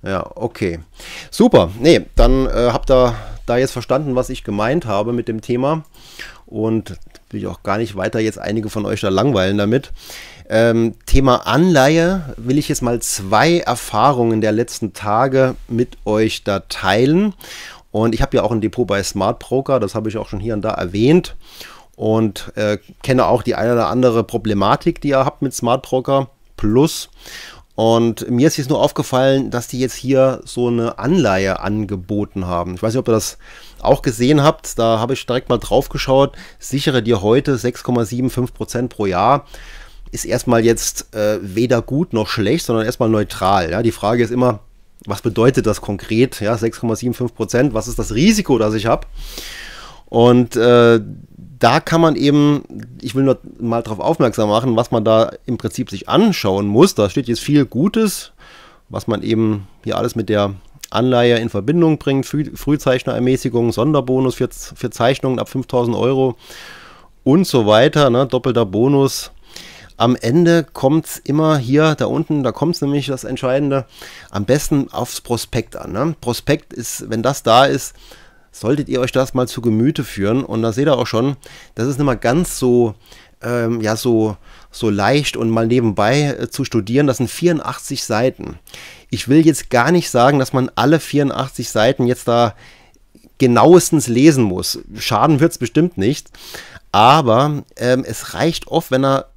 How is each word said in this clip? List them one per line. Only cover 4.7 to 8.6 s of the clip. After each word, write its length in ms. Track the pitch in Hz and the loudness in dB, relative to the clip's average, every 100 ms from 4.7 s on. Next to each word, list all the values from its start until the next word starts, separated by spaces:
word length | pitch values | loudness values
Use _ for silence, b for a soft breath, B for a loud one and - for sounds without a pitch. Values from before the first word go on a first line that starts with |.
| 156 117 | -2 -2
habe 260 | 101 110 | -2 -2
mit 160 | 120 113 | -4 -4
dem 120 | 110 | -8
Thema. 440 | - 123 135 160 151 B B B B B | -4 -2 -2 -4 -8 B B B B B
Und 540 | - 107 110 113 - 92 - - _ | -14 -4 -2 -2 -4 -16 -18 -20 _
will 100 | 107 | -10
ich 60 | 98 | -10
auch 160 | 90 | -10
gar 160 | - 101 | -6 -4
nicht 180 | 113 98 | -4 -4
weiter 240 | 98 113 | -4 -2
jetzt 180 | 110 - | -4 -4
einige 300 | - 110 | -6 -6